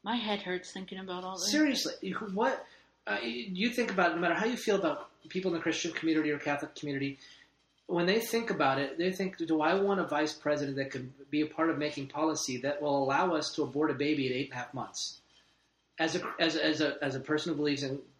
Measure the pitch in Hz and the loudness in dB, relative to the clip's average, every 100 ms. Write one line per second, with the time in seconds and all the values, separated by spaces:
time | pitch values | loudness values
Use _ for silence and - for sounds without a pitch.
0 | - 240 214 202 180 180 - 190 185 190 | -4 -2 0 -2 -2 -6 -6 -12 -10 -10
1 | 190 180 185 190 208 294 302 247 - - | -8 -6 -6 -4 0 4 4 2 -2 -4
2 | 190 - 214 190 262 - - - _ _ | -6 -6 -4 0 2 0 -6 -20 _ _
3 | - 202 233 240 208 180 233 247 220 190 | -6 -4 -4 -6 -4 0 0 2 0 4
4 | 175 165 175 165 220 247 - 196 156 - | 4 4 2 2 0 0 2 2 2 -2
5 | - _ - 185 185 165 165 151 170 160 | -8 _ -8 -2 0 0 0 -2 -2 -2
6 | 165 156 151 147 151 143 151 - 147 139 | 2 2 2 0 -2 -2 -4 -8 -4 -2
7 | 139 135 - - - _ _ _ - 175 | -2 -6 -16 -20 -20 _ _ _ -4 0
8 | 175 220 226 233 226 170 139 135 139 165 | 2 2 2 0 0 2 2 2 0 0
9 | 180 185 185 - 160 156 156 196 202 196 | 0 0 -2 -2 0 2 4 4 4 2
10 | 160 147 156 - 147 147 139 135 135 131 | 2 0 0 -2 0 0 0 -2 -4 -6
11 | 127 - 139 151 151 - 165 143 151 143 | -10 -14 -4 -2 0 0 0 2 -2 -4
12 | 131 151 160 151 - 123 135 143 147 143 | -6 0 0 0 -2 -2 -2 0 2 2
13 | 135 143 180 160 147 - 131 147 156 135 | 4 4 4 2 -2 -2 -2 2 2 2
14 | 147 143 131 127 143 123 123 127 - - | 2 2 0 0 -4 -6 -8 -8 -10 -8
15 | - - _ _ _ _ _ _ _ - | -10 -10 _ _ _ _ _ _ _ 0
16 | 160 220 - - 165 156 156 147 147 - | 0 0 -2 0 2 2 2 2 2 0
17 | 139 131 131 151 170 147 147 135 135 139 | -2 -2 0 0 0 0 0 0 -2 -4
18 | - | -8